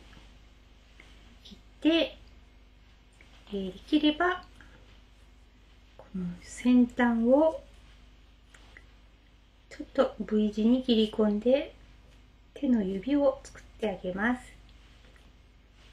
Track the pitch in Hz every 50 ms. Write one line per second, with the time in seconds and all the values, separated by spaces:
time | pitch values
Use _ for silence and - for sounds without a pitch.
0 | - - - - - - - - - - - - - - - - - - - -
1 | - - - - - - - - - - - - - - - - - 302 330 330
2 | - - - - - - - - - - - - - - - - - - - -
3 | - - _ - - - - - - - 208 196 190 185 185 - - - 302 294
4 | 302 302 294 - 349 359 370 359 - - - - - - - - - - - -
5 | - - - - - - - - - - _ _ _ - - - - - - -
6 | - - - 185 180 175 175 - - - - - - 247 247 247 247 247 - -
7 | 240 240 233 226 226 240 262 294 320 320 320 - - - - - - - - -
8 | - - - - - - - _ _ _ - - - - - - - - - -
9 | - _ _ _ _ _ _ _ _ _ _ _ _ - - - 294 - - 277
10 | 247 - - - 202 - 214 214 214 208 208 220 214 226 247 262 254 - 233 220
11 | 220 214 - - 214 214 208 208 - 247 262 294 - - - - - - - -
12 | - - - - - - - - _ _ - - 285 254 240 220 190 185 196 190
13 | - 262 285 285 285 269 262 - - - - - - - - - 226 208 185 -
14 | - 180 180 196 208 240 247 247 - - - - - - - - - - - -
15 | - - - - - - - - - - - - _ - _ - - -